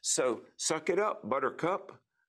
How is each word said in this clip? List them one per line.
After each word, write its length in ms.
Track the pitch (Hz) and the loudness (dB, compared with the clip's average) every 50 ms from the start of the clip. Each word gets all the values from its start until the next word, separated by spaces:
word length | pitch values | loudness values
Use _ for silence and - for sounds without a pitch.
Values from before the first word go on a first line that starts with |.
So 400 | - - - 165 131 127 151 - - - _ - | -2 0 2 2 2 2 2 0 -6 -16 _ -4
suck 320 | - - 160 156 156 - | -2 0 0 0 2 2
it 80 | 175 190 | 2 2
up, 280 | 208 208 - - - | 2 0 -2 -4 -2
buttercup. 720 | 107 127 139 135 127 - - 156 170 196 - - - - - _ _ _ _ _ | -2 0 2 0 0 -2 0 0 0 0 -2 -6 -12 -18 -20 _ _ _ _ _